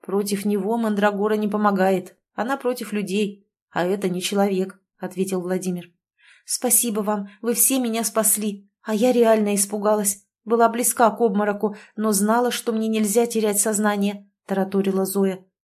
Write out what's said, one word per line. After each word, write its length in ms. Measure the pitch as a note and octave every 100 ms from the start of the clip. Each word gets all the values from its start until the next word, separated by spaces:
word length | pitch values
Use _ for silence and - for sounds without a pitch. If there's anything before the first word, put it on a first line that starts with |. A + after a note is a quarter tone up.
«Против 460 | - G3 G3+ G3+ G#3
него 320 | G#3 F#3+ A#3
мандрагора 560 | A3+ G#3 G#3 G3+ G#3
не 140 | G#3+ G#3
помогает. 680 | G#3+ G#3+ G3 F#3+ F#3 F#3 _ _
Она 220 | - G#3+ C4+
против 380 | B3 B3 G#3
людей, 520 | G#3 F3+ F#3+ G#3 G3 _ _ _
а 140 | -
это 240 | F3 G3+ F#3+
не 140 | F#3
человек», 580 | F3+ G3+ G3+ F#3+ F#3+ - _ _
ответил 460 | F#3 F#3 F#3+ F#3
Владимир. 500 | F3 F#3 F#3 F3+ F3 _ _ _ _ _ -
«Спасибо 540 | - B3 A3+ A#3 G#3+
вам, 280 | G3+ G#3+ G3+ -
вы 100 | A3+
все 260 | A#3 - C4
меня 260 | A#3+ A3+
спасли, 680 | A3 - G#3+ - G#3+ G3+ _ _
а 120 | -
я 180 | G#3+ B3
реально 420 | A#3+ A3+ A3 G#3
испугалась. 680 | G3+ G3+ G#3+ G#3 G#3+ G3+ - _ _
Была 240 | - A3+ A#3
близка 420 | A3+ A#3+ - A#3
к 100 | -
обмороку, 560 | A#3 G3 G#3 G3+ G#3+ G3+ -
но 180 | - G#3+
знала, 380 | G3+ G#3 A#3 B3
что 220 | A#3+ -
мне 160 | A3 A3
нельзя 380 | A3 G#3+ A3 A#3
терять 340 | A3+ G#3+ G3+
сознание», 680 | A3+ G#3+ G#3+ G#3 G3+ G3+ - _ -
тараторила 580 | G3 F#3+ G3 G3 F#3+
Зоя, 400 | F#3+ G3 G3 F#3 _ _